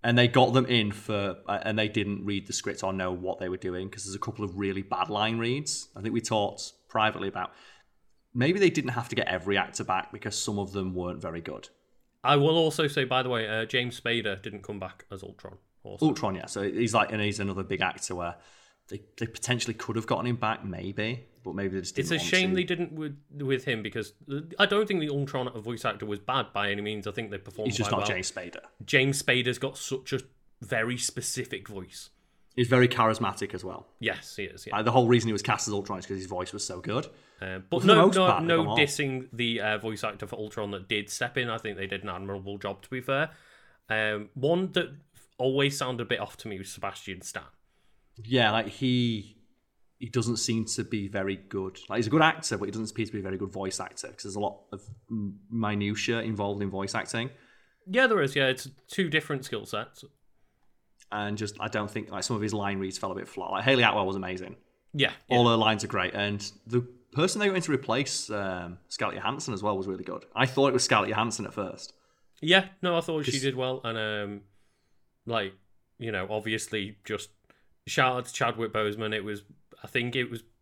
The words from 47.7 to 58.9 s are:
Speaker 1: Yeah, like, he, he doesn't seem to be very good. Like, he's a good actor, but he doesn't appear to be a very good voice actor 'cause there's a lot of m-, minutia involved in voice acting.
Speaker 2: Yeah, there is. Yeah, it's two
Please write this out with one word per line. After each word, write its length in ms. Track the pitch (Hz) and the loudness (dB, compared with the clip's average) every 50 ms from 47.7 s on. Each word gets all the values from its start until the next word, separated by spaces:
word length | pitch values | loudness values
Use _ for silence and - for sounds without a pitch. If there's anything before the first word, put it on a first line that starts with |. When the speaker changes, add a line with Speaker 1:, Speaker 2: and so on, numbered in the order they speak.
| _ _ _ _ _ _ _ _ _ - 107 | _ _ _ _ _ _ _ _ _ -18 -4
Speaker 1:
Yeah, 280 | 110 123 127 117 107 | 2 4 6 6 6
like, 160 | 107 113 110 104 | 6 4 0 -2
he, 680 | - - 139 127 123 123 123 120 113 104 98 104 - _ _ _ _ _ _ _ _ _ _ _ _ _ | -6 -2 0 2 4 4 4 2 0 -2 -6 -10 -18 _ _ _ _ _ _ _ _ _ _ _ _ _
he 100 | 123 113 | -14 -4
doesn't 300 | - 127 110 113 117 107 | -2 -2 0 0 -2 -2
seem 260 | - - 113 113 110 | 0 0 0 -2 -2
to 180 | 110 - - | -4 -4 -6
be 260 | 107 - - 107 98 98 | -4 -4 -4 -4 -4 -4
very 280 | 101 101 98 98 98 | -4 -2 -2 -2 -4
good. 420 | 95 - - - 98 95 95 - - - - | -4 -8 -8 -6 -6 -6 -6 -10 -14 -10 -4
Like, 80 | 98 117 | -2 0
he's 80 | 113 | 2
a 40 | 110 | 4
good 120 | 131 160 | 6 6
actor, 340 | 156 160 160 - - - 117 | 6 6 4 2 -4 -4 -2
but 80 | 95 101 | -2 -2
he 60 | 98 | -4
doesn't 200 | 101 110 110 107 | -4 -6 -6 -6
appear 140 | - - 110 | -4 -4 -4
to 80 | 101 | -4
be 60 | - 104 | -4 -6
a 40 | |
very 140 | 95 95 95 | -4 -4 -4
good 160 | 92 98 95 | -4 -4 -6
voice 260 | 92 98 95 95 - - | -4 -4 -4 -4 -4 -6
actor 280 | 92 90 - - - - | -8 -8 -10 -12 -12 -12
'cause 140 | - - | -14 -12
there's 120 | - 104 95 | -12 -8 -4
a 40 | 104 | -2
lot 220 | 104 98 101 - _ _ | -2 -4 -4 -6 _ _
of 100 | - 95 - - - - _ _ | -14 -14 -12 -16 -20 -20 _ _
m-, 280 | 117 110 104 101 98 - - _ | -4 -4 -4 -4 -6 -10 -14 _
minutia 720 | 117 117 110 107 104 101 101 101 107 107 - - 117 117 | -2 0 0 2 2 2 2 0 0 -2 0 0 0 0
involved 400 | 110 113 110 101 104 101 101 101 | 0 -2 -2 -2 -2 -2 0 -2
in 80 | 101 98 | -2 -2
voice 240 | 95 95 98 98 - | -2 -4 -4 -2 -2
acting. 340 | 113 - - - 117 120 131 120 - - _ _ - _ _ _ _ _ | -4 -4 -2 -4 -4 -4 -4 -8 -14 -20 _ _ -20 _ _ _ _ _
Speaker 2:
Yeah, 200 | 185 185 240 269 | 0 2 4 4
there 160 | 247 220 196 | 6 6 4
is. 120 | 143 135 139 | 4 2 4
Yeah, 120 | 147 135 131 | 4 4 4
it's 220 | 131 127 - 135 - _ _ | 2 0 -4 -14 -14 _ _
two 220 | _ | _